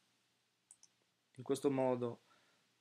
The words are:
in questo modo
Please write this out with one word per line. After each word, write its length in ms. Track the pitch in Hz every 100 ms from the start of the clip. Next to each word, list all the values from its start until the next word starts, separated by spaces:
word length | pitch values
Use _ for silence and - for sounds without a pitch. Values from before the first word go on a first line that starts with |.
| _ _ _ _ _ _ _ - - _ _ _ _ -
in 60 |
questo 260 | 123 135 147
modo 520 | 135 131 120 120 - _ _ _ _ _ _